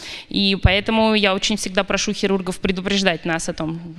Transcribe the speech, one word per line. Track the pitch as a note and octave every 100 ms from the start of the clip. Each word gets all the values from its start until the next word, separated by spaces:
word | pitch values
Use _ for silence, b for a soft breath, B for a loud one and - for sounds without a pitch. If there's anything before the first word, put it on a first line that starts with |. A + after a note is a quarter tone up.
| B B B
И | - G3+ G3
поэтому | F#3 F#3+ G#3 A3 A3
я | G#3+ G3+
очень | F#3+ - G#3
всегда | - F#3+
прошу | G3 G3 -
хирургов | G3+ G3 G3 F3+ F3
предупреждать | G3 F#3+ F#3 G3 F#3+ E3 F3
нас | E3 -
о |
том, | E3+ G#3+ E3 E3+